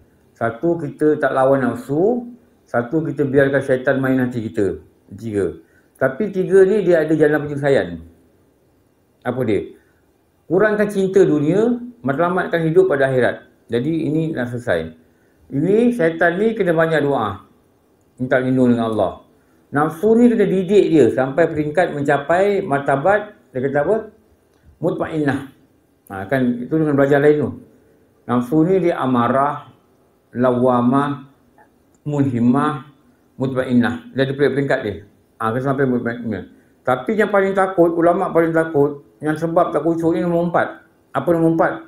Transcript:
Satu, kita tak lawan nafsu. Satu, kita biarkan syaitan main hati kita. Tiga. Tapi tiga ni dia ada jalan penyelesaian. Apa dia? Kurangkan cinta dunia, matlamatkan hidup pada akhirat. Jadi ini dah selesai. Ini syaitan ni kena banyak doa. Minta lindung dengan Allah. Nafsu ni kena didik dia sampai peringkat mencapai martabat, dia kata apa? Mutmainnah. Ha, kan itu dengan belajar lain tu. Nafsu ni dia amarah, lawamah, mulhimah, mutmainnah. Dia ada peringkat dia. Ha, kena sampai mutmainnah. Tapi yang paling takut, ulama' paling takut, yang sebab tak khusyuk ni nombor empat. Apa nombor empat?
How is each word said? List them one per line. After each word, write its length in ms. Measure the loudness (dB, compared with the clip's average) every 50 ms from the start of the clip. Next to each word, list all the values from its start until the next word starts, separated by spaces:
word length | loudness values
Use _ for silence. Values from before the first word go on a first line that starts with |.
| _ _ _ _ _ _ _
Satu, 400 | _ -6 -6 -4 -4 -2 -2 -2
kita 400 | -2 -4 -8 -4 0 0 2 2
tak 160 | 2 0 0
lawan 320 | 0 2 2 2 2 2 2
nafsu. 640 | -2 -4 -4 -6 -4 -2 0 0 0 0 -2 -4 -8 -14 -20 _ _ _ _ _ _
Satu, 320 | -4 -4 -4 -2 -2 -4 -2 -4
kita 160 | -4 -4 -2
biarkan 400 | 0 2 2 2 2 2 0 0
syaitan 320 | 0 -2 0 0 0 -2 0 0
main 160 | 0 0 0
hati 320 | 0 -2 -4 -6 -6 -6
kita. 320 | -4 -2 -2 -2 -2 -6 -10 -18 _ _ _ _ -18
Tiga. 400 | -14 -10 -6 -4 -2 -2 -2 -4 -8 -16 _ _ _ _ _ _
Tapi 320 | _ -2 -2 -2 -2 -4 -4
tiga 400 | -4 -4 -2 4 6 6 6 6
ni 160 | 4 2 2
dia 240 | 2 2 2 2 2
ada 80 | 2
jalan 320 | 4 4 4 2 0 -2 -4
penyelesaian. 560 | -6 -2 0 2 2 2 0 -2 -6 -12 -14 -18 -20 _ _ _ _ _ _ _ _ _ _ _ _ _ _ _ _ _ _ _ _ _ -8
Apa 180 | -6 -4 -2 -2 0
dia? 160 | 0 -2 -2 -6 -12 -20 _ _ _ _ _ _ _ _ _ _ _ _ _ -2
Kurangkan 400 | 0 2 2 2 2 0 -2 -2
cinta 320 | 0 -2 -2 2 4 4 4
dunia, 560 | 4 4 2 0 2 2 2 2 0 0 -2 -6 -10 -16 -8 -6
matlamatkan 640 | -4 -2 0 0 0 0 -2 -2 -2 -2 -2 0 2
hidup 240 | 4 4 4 4
pada 160 | 4 2 2 2
akhirat. 400 | 2 2 2 2 0 -4 -8 -20 _ _ _ -6
Jadi 400 | -4 -4 -2 -2 -2 -2 -2 -2
ini 240 | -2 -2 -2 -4 -4
dah 80 | -6 -6 -6
selesai. 400 | -6 -6 -4 -2 -2 -2 -2 -6 -10 -18 _ _ _ _ _ _ _ _ _ -8 -4
Ini 400 | -2 0 2 2 2 2 2 2
syaitan 400 | 2 0 0 0 2 0 0 2
ni 160 | 2 0 -2
kena 240 | 0 0 0 0 2
banyak 240 | 2 2 2 2 0 0 0
doa. 400 | 0 0 -2 -4 -6 -8 -14 _ _ _ _ _ _ _ _ _ _ _ _ _ _ -8
Minta 240 | -4 0 0 0 0
lindung 320 | 0 2 2 4 4 2
dengan 160 | 2 0 -2
Allah. 320 | -2 -2 -2 -2 -4 -8 -16 _ _ _ _ _ _ _ _ _
Nafsu 480 | -2 -2 -2 -2 -2 -2 0 2 4 6
ni 80 | 4 4
kena 160 | 4 2 0
didik 480 | 0 0 -2 0 2 4 4 4 4
dia 160 | 4 4 4 4 2
sampai 320 | 0 -2 -2 0 0 0 0
peringkat 480 | 0 -2 -4 -2 -2 -2 -2 -2 -2
mencapai 640 | -4 -2 0 0 0 0 0 0 0 2 0 0 -2
martabat, 800 | -2 -2 -4 -2 0 0 -2 0 2 2 2 0 0 -6 -14 -20 _ _ -8
dia 40 | -6 -4
kata 240 | -2 -2 0 0 0
apa? 80 | 0 -2 -4 -8 -14 _ _ _ _ _ _ _ _ _ _ -20 _ _ -4
Mutmainnah. 640 | -4 -2 -4 -4 -6 -4 -2 -2 -2 -2 -2 -6 -12 -18 _ _ _ _ _ _ _ _ _ _ -14
Ha, 160 | -12 -12 -6 -4
kan 320 | -2 0 0 0 -2 -4
itu 160 | -4 -4 -2
dengan 240 | 0 0 0 2 2
belajar 240 | 2 2 2 4 4
lain 120 | 4 4 2
tu. 100 | 0 -4 -6 -10 -16 -20 _ _ _ _ _ _ _ _ _ _ _ -4
Nafsu 400 | -2 -2 -2 0 0 2 2 2
ni 160 | 2 2 2
dia 160 | 0 -2 -2
amarah, 720 | -2 -2 0 0 0 0 0 0 0 -2 -2 -6 -12 -18 -20 _ _ _ _ _ _ _ _ _ _ _ -6
lawamah, 880 | -2 0 0 2 2 2 2 2 2 2 2 2 0 0 -2 -4 -8 -12 -18 _ _ _ _ _ _ _ _ _ _ _ _ _ _ _
mulhimah, 800 | -4 -2 0 0 0 0 2 2 2 2 2 0 -2 -4 -6 -10 -16 -20 _ _ _ _ _ _ _ _ -6
mutmainnah. 720 | -6 -4 -2 -4 -2 2 2 2 2 2 0 -6 -10 -8
Dia 160 | -4 -4 -2 -2
ada 60 | 0
peringkat 440 | 0 0 0 2 0 0 0 -2 -2 -2
dia. 120 | -6 -8 -8 -12 -18 _ _ _ _ _ -6
Ha, 160 | -4 -4 -2
kena 160 | -2 -2 -2
sampai 160 | -2 0 0 0
mutmainnah. 640 | 0 -2 -2 -4 -6 -6 -6 -8 -8 -8 -10 -12 -18 _ _ _ _ _ _
Tapi 320 | -4 -4 -2 -2 -2 -2
yang 160 | 0 0 0
paling 240 | 2 0 0 0 0
takut, 400 | 0 -2 0 2 2 2 2 2
ulama' 320 | 2 2 2 2 2 -2 -2 0
paling 160 | 0 0 2
takut, 560 | 2 0 -2 0 0 0 0 0 -2 -6 -14 -20 _ _ -6
yang 160 | -6 -4 -4
sebab 320 | -4 -2 0 0 0 0
tak 160 | 0 -2 -2 -2
khusyuk 240 | -2 0 0 -2
ni 80 | 0 0
nombor 320 | 0 0 0 0 0 0
empat. 160 | 0 0 -2 -2 -4 -12 -20 _ _ _ _ _ -8
Apa 120 | -4 -2 0
nombor 240 | 0 2 2 2 2
empat? 180 | 2 0 0 -2 -6 -10